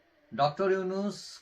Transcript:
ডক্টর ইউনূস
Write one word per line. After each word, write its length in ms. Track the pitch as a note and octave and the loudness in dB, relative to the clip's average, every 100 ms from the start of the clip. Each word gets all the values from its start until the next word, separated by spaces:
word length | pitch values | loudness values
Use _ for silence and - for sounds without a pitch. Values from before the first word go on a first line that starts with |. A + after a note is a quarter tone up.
| _ _ _ | _ _ _
ডক্টর 380 | A2+ D3 D3 F#3+ F#3+ | 2 2 2 2 2
ইউনূস 420 | F#3 F#3+ G3+ F#3+ - - | 0 -2 -4 -6 -12 -10